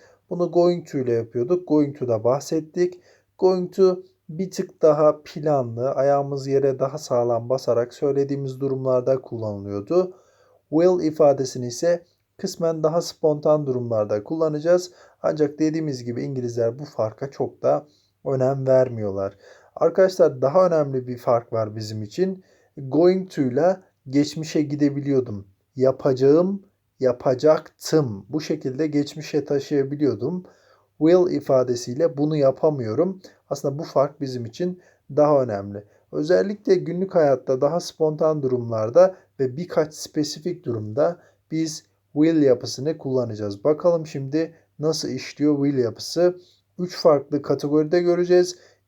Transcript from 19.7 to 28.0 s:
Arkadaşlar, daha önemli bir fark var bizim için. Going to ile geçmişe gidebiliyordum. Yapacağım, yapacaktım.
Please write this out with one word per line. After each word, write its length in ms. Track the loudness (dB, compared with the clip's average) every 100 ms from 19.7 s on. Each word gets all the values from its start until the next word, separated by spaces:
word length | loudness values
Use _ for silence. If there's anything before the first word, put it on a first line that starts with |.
| -2
Arkadaşlar, 680 | 0 4 2 4 2 2
daha 240 | 0 4 4
önemli 400 | 2 0 -4 -6
bir 120 | -6
fark 340 | 0 0 0
var 240 | -4 -4 -6
bizim 260 | -8 -10
için. 420 | -8 -4 -4 -4 _ _ _ -16
Going 540 | -2 4 4 2 -2
to 120 | -4
ile 380 | -2 2 0 0 _ _ -2
geçmişe 520 | 0 0 -4 -4 -2
gidebiliyordum. 840 | -2 0 0 0 -2 0 -2 -6 -14 _ _ 0
Yapacağım, 840 | 2 2 0 4 4 6 4 -2 -10 _ _ -2
yapacaktım. 1300 | -2 0 -2 2 4 2 0 _ -2 0